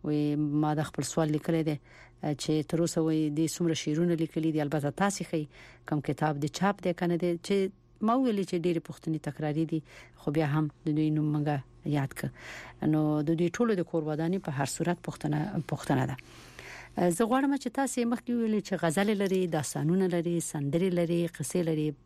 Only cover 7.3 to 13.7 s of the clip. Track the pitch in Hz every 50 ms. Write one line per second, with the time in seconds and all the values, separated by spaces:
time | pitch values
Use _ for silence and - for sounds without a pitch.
7.3 | 170 170 - - 202 196 190 196 - - _ _ - - 220 214 233 269 262 247
8.3 | 214 196 190 - - 175 160 180 165 165 - - 151 - - 165 160 151 - 147
9.3 | 127 - 156 151 151 156 160 151 165 156 - - - - - - - - - 156
10.3 | 147 160 160 139 143 156 156 147 - - - 160 151 151 156 156 156 151 151 151
11.3 | 151 151 147 151 147 139 - - - - - 151 147 147 139 131 - - - 135
12.3 | - - - - - - - - - - - 151 156 156 151 151 151 151 151 156
13.3 | 165 160 175 170 170 - 240 226